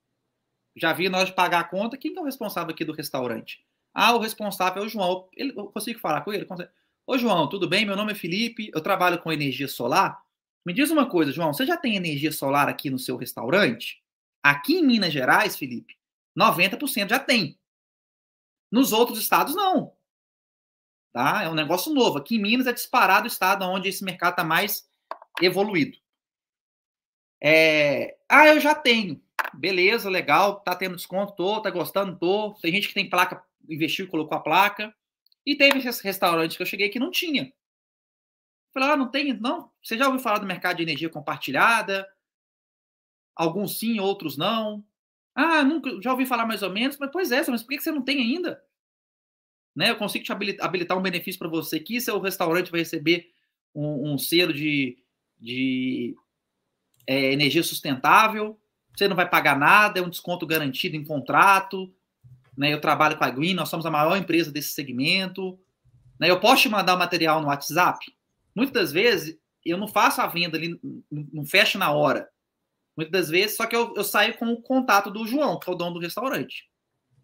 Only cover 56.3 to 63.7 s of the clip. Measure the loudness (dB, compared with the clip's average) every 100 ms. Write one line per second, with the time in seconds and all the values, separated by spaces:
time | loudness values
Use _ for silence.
56.3 | _ _ _ _ _ _ _ -4 0 0
57.3 | 2 2 2 -2 -6 -6 -2 6 6 6
58.3 | 0 -8 -10 _ _ _ -2 0 2 2
59.3 | 4 4 4 6 6 6 0 -6 -8 -8
60.3 | -6 -2 -2 -2 -4 -6 -6 -6 -8 2
61.3 | 6 6 6 2 -10 -12 _ _ _ -20
62.3 | -20 _ -4 -2 0 0 4 4 4 0
63.3 | 0 -2 -2 -4